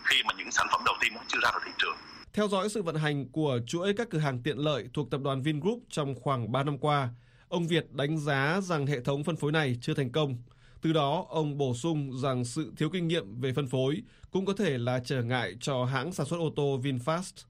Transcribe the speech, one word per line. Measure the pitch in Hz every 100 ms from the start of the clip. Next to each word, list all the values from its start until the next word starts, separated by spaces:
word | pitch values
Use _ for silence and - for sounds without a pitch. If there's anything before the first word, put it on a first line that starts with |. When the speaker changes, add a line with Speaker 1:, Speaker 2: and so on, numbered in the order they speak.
Speaker 1:
khi | - 131 -
mà | -
những | -
sản | - -
phẩm | - 117
đầu | -
tiên | 117 110
nó | 117
chưa | 120
ra | 117
được | 101 -
thị | -
trường. | 87 78 - - -
Speaker 2:
Theo | - 208
dõi | 190 202
sự | 220
vận | 170 156
hành | 151 147 127
của | - 151 127 120
chuỗi | 165 185 202
các | 233
cửa | 160
hàng | 151 123
tiện | 120 131
lợi | 151 139 107
thuộc | 135 143
tập | 143
đoàn | 143 135
Vingroup | 143 151 165 240 -
trong | - 143 131
khoảng | - 131 110
ba | 131
năm | 139 143
qua, | 147 147 131 120 - - -
ông | 175 170
Việt | 165 -
đánh | 139 143 160
giá | 147 139 139 180
rằng | 185 165 139
hệ | 143
thống | 120 143
phân | 143 160
phối | 147
này | 156 147 120
chưa | 139
thành | 151 131
công. | 139 147 123 - - - -
Từ | 160
đó, | 160 139 160 180
ông | 160 151 143
bổ | 139
sung | 120 165 156 139 127
rằng | 135 127 123
sự | 160 156 -
thiếu | 151
kinh | 180 165
nghiệm | 165 98 120
về | 131 123
phân | 139
phối | 131 131 101 - - -
cũng | 185 190
có | 196
thể | 196 127
là | 120 127 123
trở | 135
ngại | 117 127 104 92
cho | 147 131 123
hãng | 135 135
sản | 180 143
xuất | 170
ô | 160 -
tô | 143 135
VinFast. | 135 131 123 165 185 - -